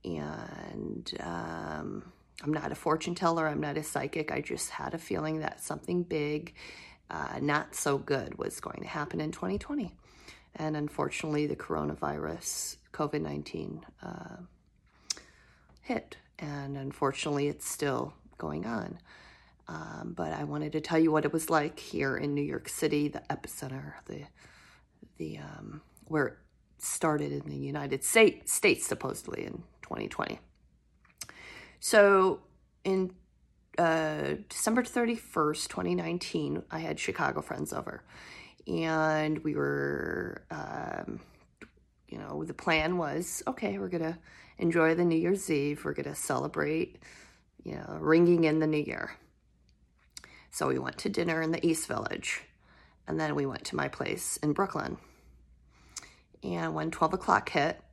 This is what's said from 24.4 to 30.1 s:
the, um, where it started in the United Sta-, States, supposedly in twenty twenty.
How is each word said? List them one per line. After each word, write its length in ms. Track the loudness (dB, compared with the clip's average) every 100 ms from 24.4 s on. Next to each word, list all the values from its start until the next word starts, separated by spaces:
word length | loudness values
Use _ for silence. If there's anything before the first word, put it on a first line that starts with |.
| -20 -20 -20 -20 _ _ -20 _
the, 220 | -10 -8
um, 420 | -12 -14 -14 -16 -18 -20 -2
where 160 | 2 2
it 120 | -2 _ _ _ _
started 560 | -6 0 2 2 0
in 160 | -4 -6
the 80 | -6
United 440 | -4 -4 -2 -2
Sta-, 400 | 4 8 8 6 -4
States, 420 | 2 4 4 0
supposedly 560 | -2 -2 -6 -8 -8
in 180 | -6 -10 -14 _
twenty 260 | -10 -6
twenty. 320 | -4